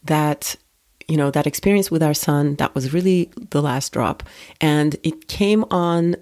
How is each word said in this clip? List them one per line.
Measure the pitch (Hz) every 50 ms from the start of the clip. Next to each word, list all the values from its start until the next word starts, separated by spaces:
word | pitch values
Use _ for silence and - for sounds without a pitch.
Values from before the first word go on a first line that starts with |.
| _
that, | 151 156 151 151 151 147 143 - - - - _ _ _ _ _ _ _ _ -
you | - 156
know, | 151 143 143
that | 135 147 147
experience | 147 - - - 196 202 202 196 -
with | 175 160 160
our | 151 151
son, | - - - 147 143 147 147 143
that | 143 139 139 -
was | 139 131 131 147
really | 170 180 190 185 180 170 - - - - -
the | - 147
last | 147 143 123 135 135 - -
drop. | - 120 - - - - - - - - - - _
And | - 156 151 151 151 151 147 - -
it | 160 160 - -
came | - - - 202 202 214 214 220 214
on | - 180 175 175 170 170 170 170 175 -